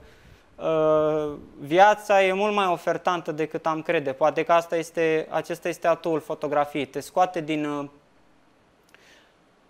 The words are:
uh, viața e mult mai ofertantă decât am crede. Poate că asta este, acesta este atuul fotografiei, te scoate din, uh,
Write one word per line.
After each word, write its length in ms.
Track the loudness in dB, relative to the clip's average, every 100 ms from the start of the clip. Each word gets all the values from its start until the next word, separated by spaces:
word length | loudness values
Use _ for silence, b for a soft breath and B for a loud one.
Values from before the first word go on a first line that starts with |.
| b b b b b -8
uh, 760 | -2 0 2 2 2 0 -4 -8 -16 -14
viața 640 | 0 6 6 6 2 4
e 80 | 4
mult 220 | 2 0
mai 120 | 0 0
ofertantă 680 | 0 -2 -2 -2 -2 -4
decât 340 | -4 -4 -4 -4
am 160 | -4
crede. 300 | -2 -2 -2
Poate 300 | 0 0 0
că 100 | 2
asta 240 | 2 2 -4
este, 500 | -4 -2 0 0 -2
acesta 380 | -6 -6 -6 -8
este 180 | -2 0
atuul 340 | 0 -2 -4
fotografiei, 680 | -4 -8 -2 0 0 -4 -6
te 140 | -8
scoate 400 | -6 0 0 -2
din, 240 | -4 -4
uh, 240 | -4 -6 -10 -16 _ _ _ _ _ _ _ _ _ _ b b b b _ _ _